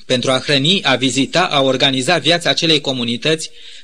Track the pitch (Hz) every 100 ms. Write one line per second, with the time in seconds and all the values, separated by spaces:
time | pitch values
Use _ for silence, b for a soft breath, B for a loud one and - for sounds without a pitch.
0 | - 127 131 127 - 139 143 190 143 123
1 | 131 127 127 160 180 147 135 131 139 131
2 | 123 170 143 170 160 139 165 151 143 131
3 | 120 120 151 160 - B B B